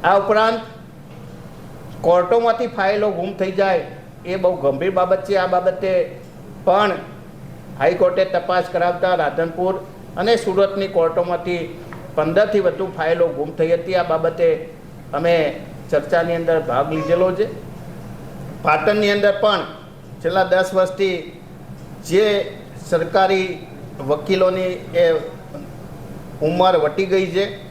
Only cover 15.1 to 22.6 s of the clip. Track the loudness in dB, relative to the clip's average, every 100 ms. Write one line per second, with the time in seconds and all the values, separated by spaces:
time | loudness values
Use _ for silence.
15.1 | -2 2 4 2 -2 -12 -14 -2 0 2
16.1 | 2 2 0 2 0 2 0 0 -2 0
17.1 | 2 2 2 -2 -4 -14 -14 -14 -14 -14
18.1 | -14 -14 -14 -12 -4 0 2 2 2 2
19.1 | 4 2 4 2 2 -2 -12 -18 -20 -18
20.1 | -6 0 2 4 4 4 2 0 2 0
21.1 | 0 -6 -16 -18 -18 -16 -16 -16 -16 0
22.1 | 4 4 2 -2 -8